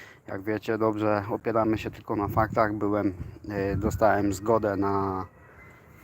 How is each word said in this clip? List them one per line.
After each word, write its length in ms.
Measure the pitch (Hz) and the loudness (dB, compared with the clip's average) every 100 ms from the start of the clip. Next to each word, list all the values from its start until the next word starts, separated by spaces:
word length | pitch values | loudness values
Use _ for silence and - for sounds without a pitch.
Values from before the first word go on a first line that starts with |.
| - - - | -20 -20 -12
Jak 160 | 98 | -8
wiecie 360 | 101 107 - 110 | -4 -4 -2 2
dobrze, 460 | 110 104 107 104 104 | 2 2 2 0 -2
opieramy 480 | 107 120 110 110 107 | -4 0 2 2 0
się 120 | 113 | -4
tylko 260 | - - 107 | -10 -6 -2
na 120 | 101 | 0
faktach. 440 | 107 110 120 107 | 2 2 2 2
Byłem, 420 | 107 104 104 101 90 - - 104 | 0 0 2 0 -2 -12 -12 -8
e, 280 | 101 98 95 | -2 -2 0
dostałem 560 | 107 - 110 101 101 | -2 4 4 4 2
zgodę 420 | 95 104 110 104 98 | -2 2 2 2 0
na, 500 | 98 98 98 92 92 - - - - - - - | 0 0 0 -4 -8 -14 -20 -20 -20 -20 -20 -20